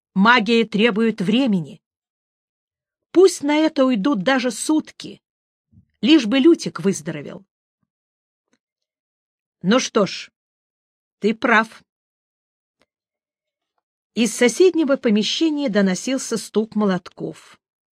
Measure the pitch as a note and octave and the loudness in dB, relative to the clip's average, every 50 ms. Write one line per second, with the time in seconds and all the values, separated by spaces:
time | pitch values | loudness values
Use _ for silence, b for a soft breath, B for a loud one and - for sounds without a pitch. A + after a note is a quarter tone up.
0 | _ _ - F#3 G3 A3+ A#3+ B3+ G#3+ F#3+ A#3 A3+ A3+ A3 - F#3+ G#3+ A#3+ G#3 G3 | _ _ -2 2 4 4 4 4 2 2 2 0 0 0 0 0 0 0 0 0
1 | A3+ A3+ A3 - F#3+ E3+ F#3 A#3+ C#4 B3+ G3+ F3+ D#3 C3+ - - _ _ _ _ | -2 -2 -2 -2 -2 -2 0 0 0 0 0 -2 -4 -6 -14 -20 _ _ _ _
2 | _ _ _ _ _ _ _ _ _ _ _ _ _ _ _ _ _ _ _ _ | _ _ _ _ _ _ _ _ _ _ _ _ _ _ _ _ _ _ _ _
3 | _ _ - D#4+ F#4 F#4+ - - - C#4+ D4 D4+ D#4 D#4 D#4 - C4 C4 B3+ G#3 | _ _ 4 6 6 6 4 2 -4 -2 0 2 0 0 2 2 0 2 2 0
4 | F#3+ F#3+ - G3 F3+ G#3 C4+ C4 A3+ B3+ - - - - D#4 D#4 - - - - | 0 0 -2 -2 0 0 0 0 0 -4 -6 -6 -4 -2 -2 -2 -2 -6 -12 -20
5 | - - G3+ - _ _ _ _ _ _ _ _ _ _ _ _ _ _ _ _ | -18 -18 -18 -20 _ _ _ _ _ _ _ _ _ _ _ _ _ _ _ _
6 | - A3+ D#4 D#4+ A#3+ G3+ A3 C4+ C4 E4 E4+ - - G3 - - E3 F#3+ F#3+ - | 0 2 4 4 2 2 0 2 4 4 4 2 0 -8 -8 -6 -4 -4 -4 -4
7 | - E3+ D#3+ D3+ C#3 - E3 F#3 G3 _ _ _ _ _ _ _ _ _ _ _ | -6 -12 -12 -12 -12 -16 -18 -20 -20 _ _ _ _ _ _ _ _ _ _ _
8 | _ _ _ _ _ _ _ _ _ _ _ _ _ _ _ _ _ _ _ _ | _ _ _ _ _ _ _ _ _ _ _ _ _ _ _ _ _ _ _ _
9 | _ _ _ _ _ _ _ _ _ _ _ _ - F3 A3 C4 B3+ - - A#3 | _ _ _ _ _ _ _ _ _ _ _ _ -2 0 0 0 0 0 -2 -2
10 | G3+ F3 - - - - _ _ _ _ _ _ _ _ _ _ _ _ _ _ | -2 -2 -4 -10 -16 -18 _ _ _ _ _ _ _ _ _ _ _ _ _ _
11 | _ _ _ _ - G#3 A3+ A3 - C4 A#3 G#3+ A3 A3 - - _ _ _ _ | _ _ _ _ -4 -4 -2 -2 -2 0 2 2 0 -2 -6 -20 _ _ _ _
12 | _ _ _ _ _ _ _ _ _ _ _ _ _ _ _ _ _ _ _ _ | _ _ _ _ _ _ _ _ _ _ _ _ _ _ _ _ _ _ _ _
13 | _ _ _ _ _ _ _ _ _ _ _ _ _ _ _ _ _ _ _ _ | _ _ _ _ _ _ _ _ _ _ _ _ _ _ _ _ _ _ _ _
14 | _ _ - - A#3+ G#3+ - - B3 B3 A#3+ - F4+ F#4 - D#4+ D#4+ B3+ C#4 C4 | _ _ -4 -2 -2 -2 0 0 0 0 2 4 2 2 2 2 0 0 0 0
15 | - B3 G#3 G#3+ G#3+ - - - E4 D#4+ D4+ D4 C#4+ C4+ F#3 G#3 G3+ F#3+ F#3 F3+ | 0 0 0 0 0 -2 -2 -2 -2 -2 -2 -2 -2 -2 0 0 0 0 0 -4
16 | - B3 C4 C4 - - A#3 A3+ - - - G3+ A3 A3 - G#3+ G#3+ G3+ F#3 F3 | -4 -6 -6 -6 -6 -6 -8 -8 -8 -6 -4 -4 -4 -4 -4 -2 -2 -2 -2 -4
17 | - - _ - E3 E3 D#3+ - - - - _ _ _ _ _ _ _ | -6 -10 _ -14 -12 -12 -12 -14 -20 -20 -20 _ _ _ _ _ _ _